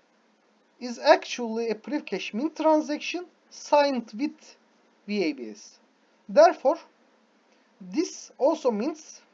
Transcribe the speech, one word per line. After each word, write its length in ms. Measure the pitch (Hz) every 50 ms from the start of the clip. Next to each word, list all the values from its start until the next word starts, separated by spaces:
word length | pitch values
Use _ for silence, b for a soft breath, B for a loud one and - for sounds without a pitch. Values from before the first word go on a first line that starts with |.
| _ _ _ _ _ _ _ _ _ _ _ _ _ _ _ -
is 180 | 240 247 233
actually 720 | - - 277 339 359 - - - - 240 226 220 226 233 226
a 60 | 220
Privcash 580 | 220 - 220 277 302 302 - 208 185 - - -
mint 220 | 214 285 330 -
transaction 720 | - 302 311 311 311 247 247 302 294 - - - 349 359 - _ _ _ _
signed 600 | - - - - 311 294 285 285 269 240 - - -
with 380 | 208 285 311 - _ - - - _ _ _ _ _ _ _ _ _ -
V 160 | 196 208 208 175
A 100 | 156 139
B 160 | 127 120 107
S. 300 | 101 101 - - - _ _ _ _ _ _ _ _ _ _ -
Therefore, 480 | 196 269 320 349 311 - - 262 330 320 - _ _ _ _ _ _ _ _ _ _ _ _ _ b b b b b -
this 500 | 190 180 185 277 370 381 - - - - -
also 340 | - 240 294 330 302 - 254
means 500 | 220 202 226 311 330 - - - - - _ _